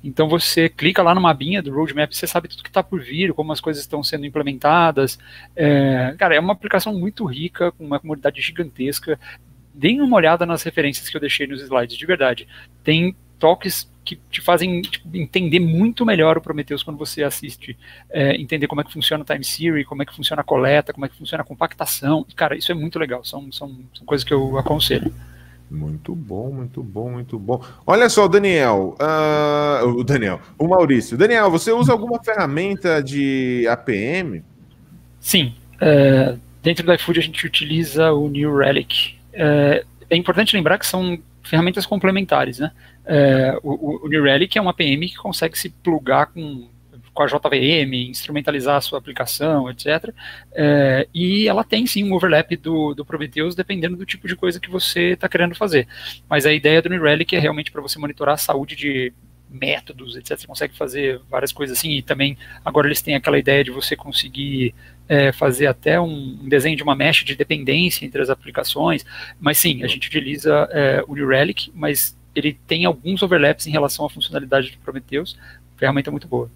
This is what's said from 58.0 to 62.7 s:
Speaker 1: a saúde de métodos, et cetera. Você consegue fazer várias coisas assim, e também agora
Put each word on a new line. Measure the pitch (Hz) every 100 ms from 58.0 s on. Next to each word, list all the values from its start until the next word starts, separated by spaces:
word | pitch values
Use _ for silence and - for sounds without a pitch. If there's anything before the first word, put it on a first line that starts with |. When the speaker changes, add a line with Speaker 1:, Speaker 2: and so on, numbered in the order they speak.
| 147 147 143
Speaker 1:
a | 151
saúde | - 139 147
de | 139 143 135 123 120 _ _ _
métodos, | 131 139 147 - 131 127
et | 117 -
cetera. | 147
Você | -
consegue | - 147
fazer | - 143 131 135 127 120
várias | 131 139
coisas | - 139 123
assim, | 160
e | 143
também | - 135 139 139 - -
agora | -